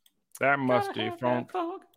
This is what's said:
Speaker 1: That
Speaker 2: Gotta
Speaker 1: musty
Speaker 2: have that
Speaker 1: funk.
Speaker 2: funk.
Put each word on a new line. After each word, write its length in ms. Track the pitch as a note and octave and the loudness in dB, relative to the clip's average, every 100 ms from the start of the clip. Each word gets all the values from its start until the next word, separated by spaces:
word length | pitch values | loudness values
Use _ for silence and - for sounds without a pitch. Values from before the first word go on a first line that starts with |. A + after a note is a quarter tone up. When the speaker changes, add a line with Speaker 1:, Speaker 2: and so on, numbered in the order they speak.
| _ _ _ - | _ _ _ 0
Speaker 1:
That 180 | C3 C#3 | 2 2
Speaker 2:
Gotta 20 | |
Speaker 1:
musty 420 | C3 B2 - A2+ G#2+ | 4 2 2 -4 -6
Speaker 2:
have 60 | |
that 80 | - | -2
Speaker 1:
funk. 300 | B2 B2 - | 0 0 -2
Speaker 2:
funk. 320 | F#4 E4+ F#4 - | -6 -6 -8 -16